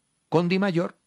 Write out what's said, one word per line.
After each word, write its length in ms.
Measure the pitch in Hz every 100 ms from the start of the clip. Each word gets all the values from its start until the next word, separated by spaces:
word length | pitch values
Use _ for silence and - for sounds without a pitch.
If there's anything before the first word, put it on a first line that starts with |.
| _ _ _
con 180 | 156 175
Di 120 | 190
Mayor, 380 | 202 165 190 -